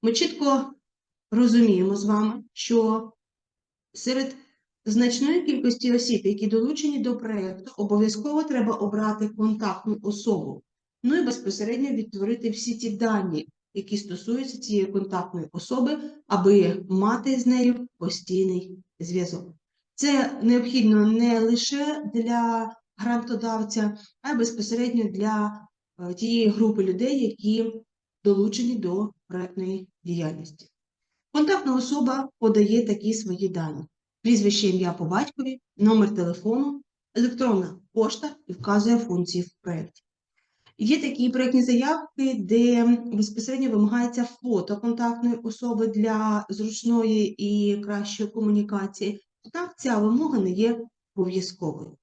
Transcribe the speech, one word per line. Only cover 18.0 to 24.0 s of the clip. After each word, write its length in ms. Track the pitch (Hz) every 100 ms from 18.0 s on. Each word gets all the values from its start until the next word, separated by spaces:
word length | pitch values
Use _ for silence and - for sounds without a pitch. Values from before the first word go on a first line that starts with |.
| 170 - - 185 190 180 190 - _ _
зв'язок. 560 | 170 180 175 - - - _ _ _ -
Це 440 | 285 269 - -
необхідно 640 | 220 240 240 262 214 214 214
не 320 | 220 240 226
лише 720 | 226 233 - 277 285 302 208
для 600 | 233 226 233 233 226 220 226 _ _
грантодавця, 1000 | 214 233 233 220 226 220 208 226 214 208